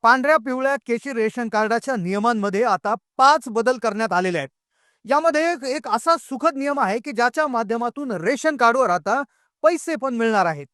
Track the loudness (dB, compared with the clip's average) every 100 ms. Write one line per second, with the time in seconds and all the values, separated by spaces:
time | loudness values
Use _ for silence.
0 | 4 4 4 2 2 -2 0 -2 -2 -6
1 | -4 -2 -2 -2 -4 -2 0 -2 -2 -4
2 | -2 0 0 0 -2 0 0 0 -2 -4
3 | _ 4 6 6 0 -2 0 0 -2 -2
4 | 0 0 0 -2 -6 _ _ _ _ _
5 | -2 2 2 2 0 -2 -4 -6 -2 -2
6 | 2 0 -2 -2 -2 -2 -4 -2 -2 -2
7 | -6 -2 0 0 -2 -2 -2 -4 -4 -6
8 | -8 -4 -2 0 -2 2 2 4 2 0
9 | 0 -2 -4 _ _ _ 2 2 -4 -4
10 | -4 -2 0 2 0 -2 -12